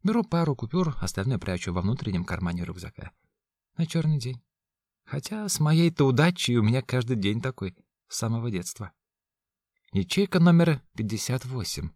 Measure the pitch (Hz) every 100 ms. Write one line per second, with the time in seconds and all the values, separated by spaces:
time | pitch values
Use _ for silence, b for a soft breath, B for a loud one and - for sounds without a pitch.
0 | 185 233 220 170 165 139 113 180 170 -
1 | 92 - 101 120 - 90 - 87 92 117
2 | - 92 87 87 87 87 85 85 85 -
3 | - _ _ _ _ _ _ - 165 165
4 | 151 151 120 123 _ _ _ _ _ _
5 | - 147 - 214 208 - 151 160 170 165
6 | 139 131 165 180 - 120 107 127 - 127
7 | 120 123 98 107 131 - 95 - _ _
8 | _ - 113 113 120 95 90 - 98 _
9 | _ _ _ _ _ _ _ _ _ 95
10 | 95 - 196 185 175 170 170 143 _ -
11 | 110 110 - 127 127 127 90 - 80